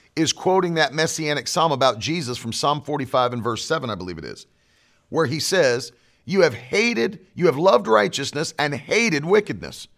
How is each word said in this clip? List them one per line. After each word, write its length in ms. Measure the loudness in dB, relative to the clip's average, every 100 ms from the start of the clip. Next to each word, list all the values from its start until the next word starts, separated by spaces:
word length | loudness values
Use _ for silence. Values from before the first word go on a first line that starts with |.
| _ -2
is 180 | -2
quoting 400 | 0 2 2 2
that 200 | 0 0
messianic 540 | 0 -2 -2 -2 -4 -2
psalm 240 | 0 2
about 280 | 4 2 2
Jesus 380 | -4 -4 -6 -6
from 140 | -8
Psalm 300 | -2 -2 -2
forty-five 500 | -4 -6 -2 0 0
and 120 | 0
verse 200 | -4 -4
seven, 260 | -4 -4 -4
I 60 | -8
believe 220 | -8 -10
it 80 | -12
is, 220 | -14 -18 _ _ _ _ _ _
where 180 | -2 -2
he 120 | -2
says, 520 | 0 2 4 2 -4 -16 _ _ -2
"You 160 | 4
have 140 | 4 2
hated, 720 | -2 0 2 0 -2 -4 _ 0
you 100 | 2
have 120 | 4
loved 300 | 4 4 4
righteousness 680 | 4 4 -2 -6 -6 -6 -2
and 160 | -4
hated 500 | -4 -2 0 2 0
wickedness." 640 | 2 2 2 -6 -12 -14 -20